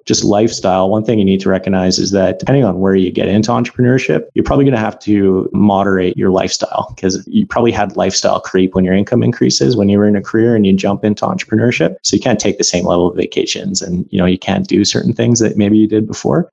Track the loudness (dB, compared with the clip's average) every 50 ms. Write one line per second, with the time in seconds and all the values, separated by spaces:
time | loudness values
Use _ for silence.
0 | _ -4 -2 0 0 0 2 2 2 0 -2 -2 -2 0 0 2 2 0 0 0
1 | 0 0 0 2 2 2 2 2 0 0 0 0 0 -2 -2 0 0 0 0 -2
2 | -2 0 0 0 2 0 -2 -2 -2 0 2 2 2 2 0 0 0 2 2 2
3 | 2 0 0 -2 -2 0 2 0 2 0 0 -2 -2 -2 -2 0 2 2 2 2
4 | 0 0 -2 -2 -2 -4 -4 -2 -2 0 2 2 2 2 2 0 -2 -4 -6 -6
5 | -2 0 0 2 2 2 2 0 -2 -2 0 0 2 2 2 2 2 0 0 0
6 | 0 0 -2 0 0 0 2 2 0 -2 -4 -6 -6 -4 -4 -6 -6 -8 -8 -6
7 | -4 -4 -4 -4 -6 -4 -2 -2 -2 -2 0 0 0 0 0 0 -2 -4 -2 -2
8 | -2 -2 -2 0 0 0 0 -2 -2 -2 0 0 0 2 2 0 2 2 2 0
9 | 0 0 0 0 0 0 0 0 0 0 0 2 0 0 2 2 2 2 4 4
10 | 4 2 2 0 -2 -2 0 2 2 2 2 2 2 2 2 2 0 -2 -2 0
11 | 0 -2 -2 -2 -2 -4 -4 -6 -4 -2 -2 0 2 0 0 0 -2 -2 -4 -6
12 | -4 -2 -2 0 0 0 -2 0 0 -2 -2 -2 -2 -2 -2 -2 0 0 2 2
13 | 2 0 0 -2 -6 -4 -4 -4 -4 -4 -6 -6 -6 -6 -6 -6 -6 -4 -6 -6
14 | -6 -4 -2 0 0 0 0 -2 -2 -4 -2 -2 -2 0 0 0 2 0 0 -2
15 | -2 -2 -2 0 0 2 2 2 0 0 0 0 0 2 2 2 2 2 2 0
16 | -2 -4 -6 -6 -4 -2 0 -2 -2 -2